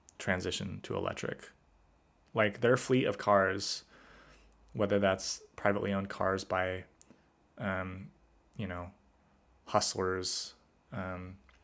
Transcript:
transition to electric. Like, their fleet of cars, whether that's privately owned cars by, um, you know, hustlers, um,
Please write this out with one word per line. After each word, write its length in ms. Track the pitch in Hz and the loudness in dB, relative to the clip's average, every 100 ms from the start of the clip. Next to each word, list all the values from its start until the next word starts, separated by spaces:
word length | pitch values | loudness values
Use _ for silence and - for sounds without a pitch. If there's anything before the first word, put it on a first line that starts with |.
| - - | -20 -6
transition 600 | - 92 90 - 98 98 | -2 0 -2 -4 -6 -8
to 120 | - - | -6 -4
electric. 540 | 50 - - - - - _ _ _ _ _ _ _ | -4 -4 -6 -8 -14 -20 _ _ _ _ _ _ _
Like, 280 | 117 107 - | 2 2 4
their 160 | 117 135 | 4 4
fleet 280 | - 127 - | 4 4 4
of 120 | 101 | 0
cars, 640 | - 101 95 98 - - - - - - - - - _ _ | 4 6 6 2 -4 -6 -10 -20 -20 -20 -20 -20 -20 _ _
whether 260 | 120 98 101 | -2 2 4
that's 420 | 98 95 - - - - | 4 2 -2 -6 -10 -2
privately 380 | 104 101 101 | 0 2 0
owned 160 | 98 98 | -2 -4
cars 340 | - 95 95 | -2 0 0
by, 400 | - 92 92 92 90 - - - _ _ _ - | -2 -2 -2 -4 -10 -20 -20 -20 _ _ _ -8
um, 500 | 104 92 92 92 95 - _ _ _ - | -4 -4 -4 -8 -14 -20 _ _ _ -10
you 100 | 98 | -8
know, 240 | 87 87 - _ _ _ _ _ _ - | -8 -10 -16 _ _ _ _ _ _ 0
hustlers, 880 | 104 - 104 92 92 90 - - - _ _ - | 2 2 0 0 0 -2 -4 -6 -12 _ _ -14
um, 460 | 117 92 90 92 95 _ _ | -10 -8 -8 -12 -16 _ _